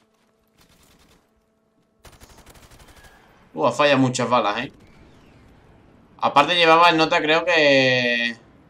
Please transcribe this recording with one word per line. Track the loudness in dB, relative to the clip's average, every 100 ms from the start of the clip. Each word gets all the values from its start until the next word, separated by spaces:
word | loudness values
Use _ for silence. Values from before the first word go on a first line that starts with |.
| _ _ _ _ _ _ _ _ _ _ _ _ _ _ _ _ _ _ _ _ -20 -20 -20 -20 -20 -20 -20 -20 -20 -20 -20 _ _ _ _
Uh, | -4 -4
ha |
fallado | 0 0 2
muchas | 0 -2 -2
balas, | -2 -2 -6 -10
¿eh? | -16 -20 -20 -20 _ _ _ _ _ _ _ _ _ _ -8
Aparte | -2 0 0 2
llevaba | 4 4 4
en | 2
nota, | 0 -2
creo | 0 -2
que... | 0 0 2 2 0 0 -2 -4 -6 -8 -18 _